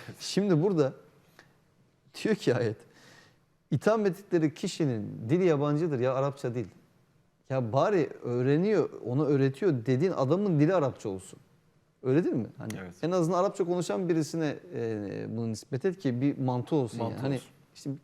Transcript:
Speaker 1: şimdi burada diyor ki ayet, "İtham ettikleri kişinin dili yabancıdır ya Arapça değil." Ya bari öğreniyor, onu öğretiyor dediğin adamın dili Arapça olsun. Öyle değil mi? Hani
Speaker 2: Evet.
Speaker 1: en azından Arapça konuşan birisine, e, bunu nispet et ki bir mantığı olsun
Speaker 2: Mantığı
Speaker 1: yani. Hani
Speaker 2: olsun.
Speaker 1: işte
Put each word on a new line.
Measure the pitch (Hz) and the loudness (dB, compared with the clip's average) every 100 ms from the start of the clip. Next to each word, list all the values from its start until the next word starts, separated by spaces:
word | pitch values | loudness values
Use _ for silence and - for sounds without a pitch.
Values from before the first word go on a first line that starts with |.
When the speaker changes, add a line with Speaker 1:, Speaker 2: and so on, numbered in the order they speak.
| - - | -10 -12
Speaker 1:
şimdi | - 175 202 156 | -4 0 2 4
burada | 202 165 139 - - _ _ - - _ _ _ _ _ _ - | 4 4 2 -2 -16 _ _ -20 -20 _ _ _ _ _ _ -4
diyor | 214 | -2
ki | 208 143 | 2 2
ayet, | 117 113 107 - - - - - _ _ _ _ | 2 0 -4 -12 -20 -20 -20 -20 _ _ _ _
"İtham | 127 202 226 202 | 0 2 2 0
ettikleri | 185 - 175 156 | -2 -2 0 0
kişinin | - 196 - 151 110 101 101 117 | -2 -6 -2 -2 -2 -6 -8 0
dili | 175 | 2
yabancıdır | 180 143 147 147 170 131 | 4 2 2 0 0 0
ya | 127 | 0
Arapça | 131 139 139 123 | 0 -2 -2 -6
değil." | 120 92 - _ _ _ _ _ _ - | -4 -8 -12 _ _ _ _ _ _ -6
Ya | 131 113 | -4 0
bari | 135 185 190 - - | 2 4 2 0 -4
öğreniyor, | 120 123 127 147 202 196 - - 113 | -4 0 2 2 4 2 0 -4 -4
onu | 131 143 | 0 2
öğretiyor | 139 135 135 196 131 110 | 2 2 2 0 0 0
dediğin | 127 180 | 2 2
adamın | - 131 180 208 151 | 0 2 2 2 4
dili | 151 | 4
Arapça | 185 135 - 110 | 4 0 -2 -8
olsun. | 95 - - _ _ _ _ _ _ | -8 -12 -20 _ _ _ _ _ _
Öyle | 123 143 | 0 2
değil | 269 | 2
mi? | 147 101 - | -2 -4 -8
Hani | 110 104 | -10 -10
Speaker 2:
Evet. | 92 - | -12 -6
Speaker 1:
en | 160 | -2
azından | 185 165 180 | 2 2 2
Arapça | 196 - | 2 0
konuşan | 170 175 170 202 175 | -2 -2 -2 -2 0
birisine, | 160 147 165 151 - 175 | 0 0 -2 -2 -4 -10
e, | 131 113 107 101 107 107 | -6 -4 -4 -6 -8 -6
bunu | 113 113 | -6 -4
nispet | 110 - 131 | -6 -8 -4
et | 190 180 | -4 -2
ki | 139 120 | -2 0
bir | 143 139 | 0 0
mantığı | 127 123 120 156 | -2 -2 0 0
olsun | 117 - | 0 -4
Speaker 2:
Mantığı | 117 | -6
Speaker 1:
yani. | 101 | -4
Hani | 135 | -4
Speaker 2:
olsun. | 127 - _ _ | -4 -6 _ _
Speaker 1:
işte | - 143 139 | -12 -10 -10